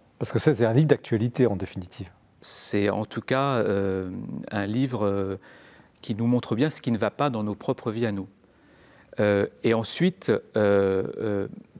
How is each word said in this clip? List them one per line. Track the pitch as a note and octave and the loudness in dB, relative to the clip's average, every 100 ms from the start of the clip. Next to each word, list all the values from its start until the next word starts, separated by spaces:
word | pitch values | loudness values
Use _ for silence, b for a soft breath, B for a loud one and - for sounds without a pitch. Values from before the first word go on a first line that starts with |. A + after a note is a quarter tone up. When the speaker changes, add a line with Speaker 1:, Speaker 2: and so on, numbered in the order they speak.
| _ - | _ -8
Speaker 1:
parce | - | -2
que | G#2+ | 0
ça, | - | 2
c'est | B2 A2+ | 4 4
un | |
livre | A#2 D#3 | 6 6
d'actualité | C3 - A2+ A#2+ - A#2+ | 4 2 0 0 2 2
en | G2 | 2
définitive. | F#2+ - F#2 - F#2 _ _ _ | -6 -10 -12 -12 -16 _ _ _
Speaker 2:
C'est | - - - G#2 G2+ | -6 -4 -2 0 2
en | G2 G#2+ | 0 -2
tout | - | -6
cas, | - C3 C#3 B2+ | -2 0 2 0
euh, | G2+ G2 G2 F#2+ F#2 F#2+ G#2 - - | 2 0 0 -2 -4 -8 -8 -10 -8
un | G#2 G2+ | -4 -2
livre... | A2+ C3+ A#2 | 0 0 0
Euh, | G#2 G2 F#2+ F#2+ B B B B B B | 0 0 -2 -6 B B B B B B
qui | - | -8
nous | A2 A#2 | -2 2
montre | B2 - | 0 0
bien | A2 D3+ | 0 0
ce | - | -2
qui | - | -4
ne | A2+ | -2
va | G#2+ | -2
pas | - D3 | -2 -2
dans | A2+ | -2
nos | G#2+ | -4
propres | G#2 - B2+ A#2+ | -6 -4 -4 -4
vies | A2 A#2 | -2 -2
à | |
nous. | G2+ F#2+ _ _ b b b b b b - | -4 -8 _ _ b b b b b b 0
Euh, | G#2 G2+ G2+ - | 2 2 0 0
et | A#2 | 0
ensuite, | A2+ A2+ - F3+ F3+ - | 2 0 0 0 0 0
euh, | G#2+ - A2 G#2 G2+ G2 F#2+ - - | 0 0 0 4 4 4 2 -2 -4
euh, | A2 G2+ G#2 - - - | -4 -2 -4 -10 -18 -20